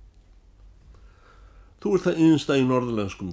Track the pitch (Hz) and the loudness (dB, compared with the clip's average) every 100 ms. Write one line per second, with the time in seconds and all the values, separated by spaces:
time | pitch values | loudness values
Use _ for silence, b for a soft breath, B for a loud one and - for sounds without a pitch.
0 | - _ _ - _ - - - b b | -20 _ _ -20 _ -20 -20 -20 b b
1 | b b b b b b b b 202 190 | b b b b b b b b -2 -2
2 | 180 165 160 156 - 139 127 127 123 113 | 0 2 4 4 2 0 2 0 -2 -4
3 | 98 - 95 | -6 -8 -12